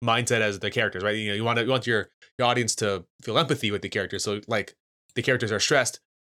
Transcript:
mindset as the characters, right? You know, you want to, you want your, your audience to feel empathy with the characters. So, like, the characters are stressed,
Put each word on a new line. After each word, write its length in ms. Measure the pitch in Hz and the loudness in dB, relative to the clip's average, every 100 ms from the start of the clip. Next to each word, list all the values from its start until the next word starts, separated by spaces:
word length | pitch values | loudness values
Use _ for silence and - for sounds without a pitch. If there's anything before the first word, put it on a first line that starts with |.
mindset 360 | 120 113 117 117 | 0 2 2 2
as 180 | 107 98 | 2 0
the 120 | 101 | -2
characters, 320 | 117 107 90 | 0 0 0
right? 120 | 104 107 | -2 -2
You 120 | 107 | -2
know, 60 | 101 | -2
you 80 | |
want 140 | 117 117 | 0 0
to, 60 | 113 | 2
you 40 | |
want 140 | 131 120 | 0 0
your, 220 | 110 95 _ - - | -2 -2 _ -16 -2
your 80 | 123 | 0
audience 260 | 123 113 - | 2 0 0
to 280 | 107 98 - _ | -2 -2 -6 _
feel 140 | - 120 | -2 0
empathy 320 | 143 147 107 | 2 0 0
with 100 | 101 | -2
the 80 | 92 | -2
characters. 340 | 107 92 98 | -4 -4 -4
So, 160 | 107 104 107 | -4 -4 -2
like, 280 | 110 95 - _ _ _ - | -4 -4 -12 _ _ _ -2
the 60 | |
characters 300 | 117 123 110 | 0 2 0
are 80 | 104 | 0
stressed, 400 | - 143 120 - _ _ | 2 2 2 -4 _ _